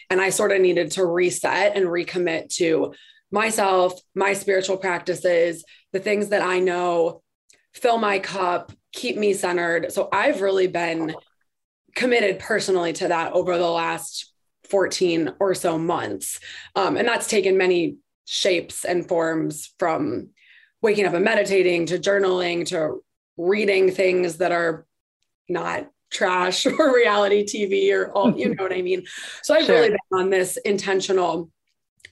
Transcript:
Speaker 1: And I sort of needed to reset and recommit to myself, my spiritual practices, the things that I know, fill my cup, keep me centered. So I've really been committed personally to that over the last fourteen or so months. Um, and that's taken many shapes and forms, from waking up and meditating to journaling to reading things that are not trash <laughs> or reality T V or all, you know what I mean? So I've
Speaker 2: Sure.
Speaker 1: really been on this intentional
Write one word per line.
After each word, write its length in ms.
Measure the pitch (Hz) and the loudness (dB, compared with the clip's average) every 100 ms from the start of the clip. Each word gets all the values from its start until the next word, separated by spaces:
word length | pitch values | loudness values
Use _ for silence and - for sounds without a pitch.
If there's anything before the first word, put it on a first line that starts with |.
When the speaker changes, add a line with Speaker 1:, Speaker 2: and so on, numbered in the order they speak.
| - | -2
Speaker 1:
And 120 | 185 | 0
I 80 | 190 | 0
sort 240 | 185 208 | 2 2
of 80 | 196 | 4
needed 300 | 185 170 156 | 4 2 0
to 140 | 190 175 | 0 0
reset 720 | 175 180 - 143 160 202 202 | 2 0 0 -2 0 0 2
and 120 | 180 | 0
recommit 600 | 175 160 185 175 160 - - | -2 -4 -2 -2 -2 -4 -2
to 380 | 165 156 143 - - _ - | 0 0 -2 -6 -20 _ -4
myself, 680 | 202 220 220 196 185 180 180 _ 190 | 0 0 2 2 4 2 -2 _ -2
my 160 | 196 | 0
spiritual 460 | 196 202 190 190 190 | 0 0 0 0 -2
practices, 880 | 190 170 180 165 185 170 170 165 - - _ | -2 -4 -4 -2 0 2 2 -2 -14 -20 _
the 80 | 190 | -6
things 300 | 202 208 202 | -2 -2 0
that 120 | 202 | 0
I 180 | 175 185 | 0 0
know, 640 | 185 175 175 170 165 - _ _ _ _ _ | 0 0 0 0 0 -2 _ _ _ _ _
fill 240 | - 240 226 | -2 0 2
my 220 | 208 196 | 2 -2
cup, 520 | 170 190 180 175 - - _ | -4 -4 -2 -2 -6 -20 _
keep 240 | - 247 208 | -8 -6 -2
me 160 | 208 | 0
centered. 580 | 190 180 175 170 165 165 | 0 0 -2 0 -2 -2
So 160 | 202 - | -4 -2
I've 280 | 196 247 185 | 0 0 0
really 260 | 196 190 185 | 0 2 0
been 460 | 170 170 165 156 - - _ _ _ _ _ _ | 0 -2 -4 -6 -8 -14 _ _ _ _ _ _
committed 460 | - 247 240 202 - | -2 0 2 2 -2
personally 540 | - 208 - 185 170 | -2 -2 0 0 0
to 160 | 156 180 | -2 -2
that 240 | 165 165 | -2 0
over 240 | 180 175 175 | -2 0 0
the 120 | 175 | 0
last 640 | 170 165 165 - - - _ _ _ - | 0 -2 -6 -8 -14 -14 _ _ _ -2
fourteen 640 | 196 180 - 180 165 143 - | 0 2 2 0 2 -2 -2
or 160 | 196 180 | -2 0
so 220 | 175 160 | 0 -2
months. 640 | 165 160 113 - - - - - - - | -2 -2 -4 -8 -10 -12 -16 -20 -6 -2
Um, 220 | 180 - | 0 2
and 100 | 240 | 0
that's 200 | 226 - | 0 0
taken 300 | 214 190 190 | 0 2 2
many 400 | 185 180 156 143 _ _ - | 4 2 0 -6 _ _ -10
shapes 580 | - 202 175 165 - | -2 0 0 -4 -8
and 240 | - 175 160 | -4 -2 -2
forms, 640 | 170 165 160 156 151 - - | -2 0 -2 -4 -6 -12 -4
from 500 | 175 151 143 120 - _ _ - _ _ | -2 -2 -2 -6 -10 _ _ -20 _ _
waking 240 | 220 208 185 | 0 2 2
up 80 | |
and 100 | 170 214 | 2 2
meditating 600 | 214 190 196 180 170 160 | 2 2 2 2 2 -2
to 100 | 175 | -2
journaling 680 | 196 202 190 180 175 170 165 | 0 2 2 0 0 -2 -4
to 340 | 175 123 - - _ _ - | -4 -4 -6 -14 _ _ -6
reading 540 | 175 208 190 190 185 | 0 0 2 2 2
things 460 | 185 185 180 180 160 | 2 2 2 0 -2
that 140 | 175 | 0
are 340 | 170 170 160 - _ _ _ _ _ - | 0 -2 -4 -10 _ _ _ _ _ -8
not 420 | 170 170 170 - _ - | -6 -4 -6 -8 _ -12
trash 540 | - 190 185 180 180 269 | -2 0 2 0 0 0
<laughs> 140 | - | 2
or 140 | 302 | 4
reality 520 | 247 220 208 202 208 208 | 6 4 4 4 2 0
T 200 | 220 196 | -4 -2
V 280 | 196 196 | 0 2
or 180 | 196 185 | 2 0
all, 260 | 202 208 - | 0 2 2
you 160 | - 208 | 0 -2
know 80 | |
what 100 | 185 | -4
I 80 | 185 | -2
mean? 240 | 180 180 - - - - | -2 -4 -6 -14 -16 -8
So 120 | - 302 | 0 2
I've 100 | 311 | 4
Speaker 2:
Sure. 100 | 480 | 6
Speaker 1:
really 140 | 453 | 4
been 300 | - - 226 | 2 -2 -2
on 100 | 190 | 2
this 280 | 190 185 - | 2 0 -2
intentional 920 | 214 196 202 190 185 190 175 165 165 _ _ _ _ _ - | -2 -2 0 -2 0 0 2 -2 -6 _ _ _ _ _ -20